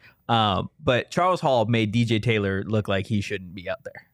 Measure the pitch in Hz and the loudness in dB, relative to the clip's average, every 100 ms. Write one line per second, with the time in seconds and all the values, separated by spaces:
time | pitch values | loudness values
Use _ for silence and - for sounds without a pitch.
0 | - _ - 117 107 92 92 - 147 123 | -20 _ -2 2 2 0 -4 -4 0 0
1 | - - 180 175 160 127 107 117 110 113 | 0 0 0 2 2 2 2 2 2 2
2 | 117 110 120 110 101 98 95 110 101 98 | 2 2 2 0 0 -2 0 -2 0 -2
3 | - 104 - 98 90 92 90 92 - - | 0 -2 -2 -6 -10 -12 -8 -8 -10 -16
4 | - | -20